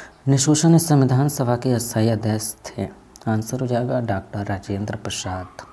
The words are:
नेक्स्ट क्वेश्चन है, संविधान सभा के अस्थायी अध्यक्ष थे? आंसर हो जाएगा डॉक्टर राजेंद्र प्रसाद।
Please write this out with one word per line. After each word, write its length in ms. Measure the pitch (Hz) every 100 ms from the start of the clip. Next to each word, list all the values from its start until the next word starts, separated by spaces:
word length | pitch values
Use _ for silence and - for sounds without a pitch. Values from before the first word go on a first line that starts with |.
| - - 135
नेक्स्ट 180 | 139 151
क्वेश्चन 260 | 147 165
है, 80 | 165
संविधान 500 | - 147 127 127 143
सभा 260 | - 120 120
के 160 | 131
अस्थायी 380 | 117 - 113 113
अध्यक्ष 440 | 110 113 107 -
थे? 320 | - - - 95 - - - 113
आंसर 320 | 110 113 127
हो 80 | 127
जाएगा 320 | 120 123 127
डॉक्टर 460 | 113 98 - 104 104
राजेंद्र 500 | 95 - 101 107 107
प्रसाद। 520 | 98 - 92 92 90 - -